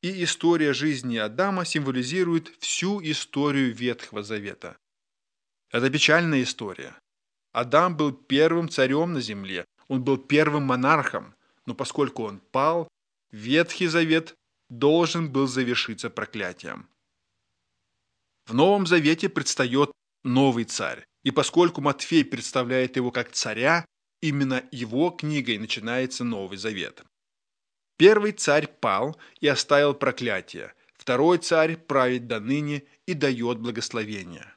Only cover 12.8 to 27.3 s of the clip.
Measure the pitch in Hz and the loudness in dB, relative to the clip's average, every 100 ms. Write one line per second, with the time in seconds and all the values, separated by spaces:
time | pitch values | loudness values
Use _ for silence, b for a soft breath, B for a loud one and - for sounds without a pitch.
12.8 | 160 _ _ _ _ 107 110 143 170 - | -4 _ _ _ _ -14 0 2 2 0
13.8 | 180 165 165 160 160 - _ _ _ 117 | 0 2 4 2 0 -20 _ _ _ 0
14.8 | 143 160 165 170 160 135 135 123 123 120 | 4 4 2 0 -2 -2 -2 -2 -2 -2
15.8 | - 107 117 - 104 107 92 90 82 50 | -4 -6 -8 -8 -8 -6 -8 -8 -14 -14
16.8 | - _ _ _ _ _ _ _ _ _ | -16 _ _ _ _ _ _ _ _ _
17.8 | _ _ _ _ _ _ - 117 170 202 | _ _ _ _ _ _ -6 2 4 4
18.8 | 180 175 147 160 - - 135 - 127 131 | 4 4 4 2 0 -2 -4 -2 0 2
19.8 | 139 - _ _ 127 123 139 117 110 - | 0 -2 _ _ 0 4 4 2 -4 -4
20.8 | 110 127 - _ 135 135 135 - 175 165 | -6 -6 -14 _ -2 0 2 4 2 2
21.8 | 143 139 - 165 139 123 - 135 123 127 | -2 -2 2 2 2 -4 -4 -4 0 0
22.8 | 127 131 123 127 120 - 117 107 131 170 | 0 -2 -4 -4 -6 -6 -6 -2 2 2
23.8 | 165 _ _ _ 160 143 135 127 127 131 | -2 _ _ _ -2 0 0 -2 -6 -10
24.8 | 117 120 175 175 151 151 120 107 107 - | -4 0 0 -2 -4 -4 -2 -4 -4 -6
25.8 | 110 120 131 - 120 110 95 98 110 101 | -4 -4 -4 -4 -6 -4 -8 -8 -6 -6
26.8 | 76 - _ _ _ | -8 -12 _ _ _